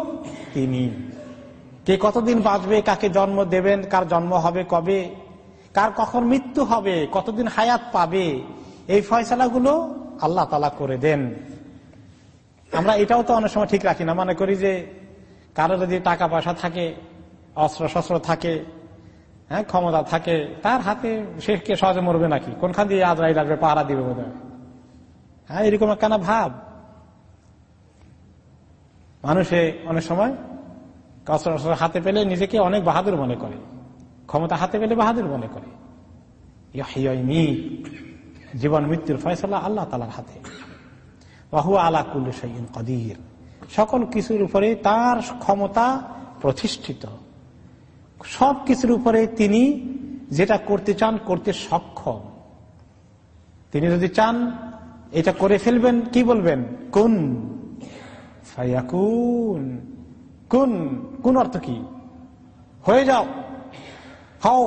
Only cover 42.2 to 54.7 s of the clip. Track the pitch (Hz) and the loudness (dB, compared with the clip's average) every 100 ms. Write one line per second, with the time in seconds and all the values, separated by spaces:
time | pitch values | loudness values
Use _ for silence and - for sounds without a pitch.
42.2 | 127 120 120 117 117 - 117 127 113 95 | -6 -6 -10 -10 -12 -8 -6 -4 -6 -10
43.2 | - - - - - - 214 254 233 214 | -16 -20 -20 -20 -4 0 2 0 -2 -2
44.2 | 190 220 190 196 208 220 196 220 247 240 | -2 0 0 2 2 2 2 2 2 0
45.2 | - - - 202 196 208 240 262 - - | -4 -4 0 0 0 0 0 0 -6 -14
46.2 | - - 139 131 214 - - 131 110 110 | -18 -4 -2 0 -4 -6 -10 -12 -14 -16
47.2 | - - - - - - - - - - | -20 -20 -20 -20 -20 -20 -20 -20 -20 -20
48.2 | - - 262 277 - 247 233 240 247 226 | -14 0 2 2 0 2 2 2 4 4
49.2 | 220 226 208 214 269 285 - - - - | 2 2 4 6 4 2 -4 -10 -10 -12
50.2 | - 147 190 202 - 202 202 202 220 220 | -4 0 2 2 0 -2 0 0 0 0
51.2 | - 180 202 180 - 170 - - - 110 | -2 -2 -2 -4 -2 -4 -4 -10 -8 -8
52.2 | 104 - - - - - - _ _ _ | -10 -20 -20 -20 -20 -20 -20 _ _ _
53.2 | _ - _ - - 147 165 175 180 196 | _ -20 _ -20 -8 -2 2 2 2 2
54.2 | 220 233 240 - - | 2 2 -2 -6 -14